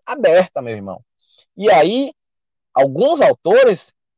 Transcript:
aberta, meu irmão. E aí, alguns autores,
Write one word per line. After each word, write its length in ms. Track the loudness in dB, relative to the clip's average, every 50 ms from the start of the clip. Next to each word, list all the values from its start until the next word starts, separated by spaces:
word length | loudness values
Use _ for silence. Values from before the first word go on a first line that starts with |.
| _
aberta, 560 | -14 -6 -2 0 2 2 2 0 0 _ -10
meu 140 | -10 -10 -12
irmão. 260 | -12 -12 -14 -16 -16 _ _ _ _ _ _ _ _ _ _ _
E 140 | -4 0 2
aí, 420 | 2 2 2 2 0 -4 -6 -6 -10 _ _ _ _ _ _ _ _ _ _ _ _
alguns 460 | -2 -2 -2 -2 -2 0 0 0 2
autores, 720 | 2 0 0 0 _ 2 2 4 4 2 2 -2 -6 -16 _ _ _ _ _